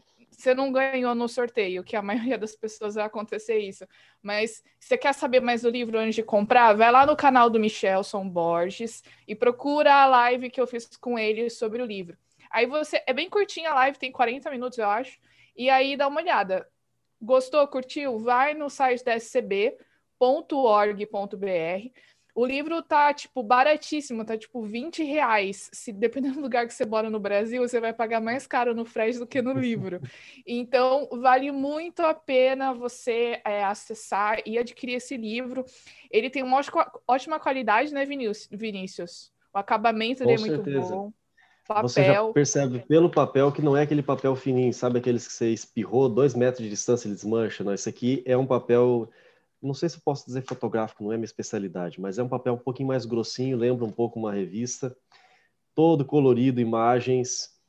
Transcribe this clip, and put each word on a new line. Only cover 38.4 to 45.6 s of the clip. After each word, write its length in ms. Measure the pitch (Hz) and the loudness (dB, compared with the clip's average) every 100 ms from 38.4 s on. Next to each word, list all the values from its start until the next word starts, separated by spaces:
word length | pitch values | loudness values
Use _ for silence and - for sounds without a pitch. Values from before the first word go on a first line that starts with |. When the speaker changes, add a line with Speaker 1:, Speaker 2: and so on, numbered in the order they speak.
| - | -12
Speaker 1:
Vinícius? 800 | 202 220 196 185 - 175 - - _ _ | -10 -8 -8 -10 -12 -14 -14 -20 _ _
O 60 | 196 | -6
acabamento 640 | 202 220 226 220 226 262 240 | -2 2 2 0 -2 0 2
dele 140 | 226 | 2
Speaker 2:
Com 60 | 214 | 2
Speaker 1:
é 20 | |
muito 160 | 151 143 | -2 -2
Speaker 2:
certeza. 300 | 139 - 190 | -2 -2 -6
Speaker 1:
bom. 180 | 208 - _ _ _ _ - 214 | -8 -14 _ _ _ _ -4 0
Speaker 2:
Você 200 | 123 139 | 0 4
já 120 | 123 202 | 6 6
Speaker 1:
Papel. 180 | 220 | 4
Speaker 2:
percebe 460 | 147 143 143 135 123 | 2 2 2 -2 -4
pelo 300 | - 156 170 | 4 4 6
papel 420 | 160 131 135 143 | 4 2 4 2
que 100 | 139 | 2
não 160 | 151 139 | 2 2
é 60 | |
aquele 200 | 151 151 | 2 0
papel 320 | 143 135 135 131 | 0 0 0 -2
fininho, 380 | 139 127 123 | 0 2 2
sabe? 260 | - 123 120 | 0 0 0
Aqueles 260 | 123 120 - | 0 -2 -4
que 60 | |
você 220 | - 117 | -4 -2
espirrou, 560 | 110 | -2